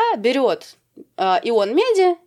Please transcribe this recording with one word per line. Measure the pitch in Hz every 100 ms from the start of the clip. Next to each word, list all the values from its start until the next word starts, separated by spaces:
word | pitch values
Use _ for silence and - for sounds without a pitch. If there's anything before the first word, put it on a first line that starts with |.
| 466 247
берет, | 208 262 247 160 - - _ - - -
а, | 190 185
ион | 226 226 202 269
меди | 508 403 359 349